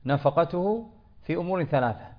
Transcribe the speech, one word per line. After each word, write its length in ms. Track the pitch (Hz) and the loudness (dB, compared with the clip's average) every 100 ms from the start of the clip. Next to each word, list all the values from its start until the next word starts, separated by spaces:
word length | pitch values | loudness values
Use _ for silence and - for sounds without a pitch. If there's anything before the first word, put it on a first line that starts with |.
| 131 | 0
نفقته 840 | 143 147 143 165 175 190 226 226 - - - | 2 4 4 2 0 0 -2 -6 -20 -20 -14
في 120 | - 170 | -4 -2
أمور 280 | 175 185 | -2 -2
ثلاثة 420 | 156 139 123 104 - | 0 2 0 -2 -12